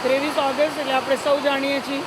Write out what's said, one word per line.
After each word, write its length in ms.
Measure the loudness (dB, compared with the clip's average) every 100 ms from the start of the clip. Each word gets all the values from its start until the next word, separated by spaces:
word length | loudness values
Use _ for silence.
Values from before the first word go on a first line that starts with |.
ત્રેવીસ 340 | 2 2 0 0
ઓગસ્ટ 420 | 0 2 0 0
એટલે 140 | -2
આપણે 220 | -2 0 0
સૌ 240 | 2 2
જાણીએ 400 | 2 0 0 -2
છીએ 220 | -4 -6